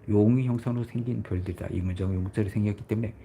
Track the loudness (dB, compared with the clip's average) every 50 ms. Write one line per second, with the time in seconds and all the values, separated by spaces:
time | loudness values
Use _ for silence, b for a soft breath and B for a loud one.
0 | B 2 4 6 6 6 6 4 4 2 0 0 0 -2 -2 -2 -4 -4 -4 -6
1 | -4 -4 -4 -4 -4 -4 -4 -4 -2 -4 -6 -6 -6 -4 -4 -2 -2 -2 -2 -2
2 | -2 -2 0 -2 -2 -2 0 -2 -2 0 0 0 0 0 -2 -2 -4 -4 -2 -2
3 | -2 -4 -6 B